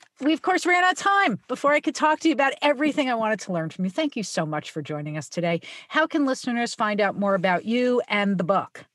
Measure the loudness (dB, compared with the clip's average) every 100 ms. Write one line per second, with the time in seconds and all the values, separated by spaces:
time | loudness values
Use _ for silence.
0 | _ -4 0 0 0 0 2 4 4 2
1 | 2 4 2 0 -6 -2 2 2 0 0
2 | 2 2 2 2 2 2 2 2 0 2
3 | 0 0 0 -2 -2 -4 -4 -4 -4 -2
4 | -2 -2 -4 -2 -2 -4 -6 -10 -6 -6
5 | -6 -8 -8 -4 -2 -2 -4 -18 -4 0
6 | 2 2 0 -2 -2 -2 -2 -2 -2 2
7 | 0 0 0 0 0 -2 0 0 2 0
8 | 0 0 0 0 0 0 -2 -12 -20